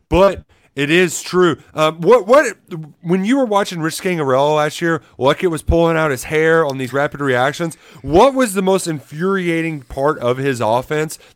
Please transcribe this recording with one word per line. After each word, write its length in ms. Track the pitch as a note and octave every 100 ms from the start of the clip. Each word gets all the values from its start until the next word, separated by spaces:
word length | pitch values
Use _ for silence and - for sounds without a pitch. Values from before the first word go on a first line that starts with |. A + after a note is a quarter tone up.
| -
but 360 | E3 G3 E3+ - _ _
it 160 | C3+ C#3+
is 320 | E3+ F3+ -
true. 340 | - F3+ F3+ C3+ _
Uh, 200 | D#3 D#3
what, 340 | E3 E3+ A#3+ F#3+
what, 300 | C4+ C4 - - E3+ D3+ _
when 240 | E3+ F#3+
you 120 | G3 C#4
were 80 |
watching 360 | B3 G3+ G3+ F3
Rich 140 | D#3+
Scangarello 640 | - F#3+ E3+ C3+ C3 D3 D3+
last 240 | D3+ -
year, 220 | E3+ D#3+ - -
Luckett 300 | B2+ D#3 F#3
was 120 | D#3
pulling 340 | - E3 E3 D#3+
out 140 | D#3
his 140 | B2+
hair 420 | - D#3 D#3+ E3 D3
on 120 | C3+
these 140 | B2+
rapid 280 | C3+ D3 C#3+
reactions. 560 | C#3+ B2 C3+ C#3+ E3+ - - -
What 320 | C3+ E3 C4+
was 200 | C4 A#3+
the 80 | F#3+
most 260 | F#3+ F#3+ E3+
infuriating 920 | D#3 - D3+ F#3+ G3 F3 E3 E3 D3+
part 360 | - C3+ C#3+ D#3
of 200 | B2 B2+
his 220 | C#3 A#2+
offense 600 | A2 B2 - D3+ D#3 - -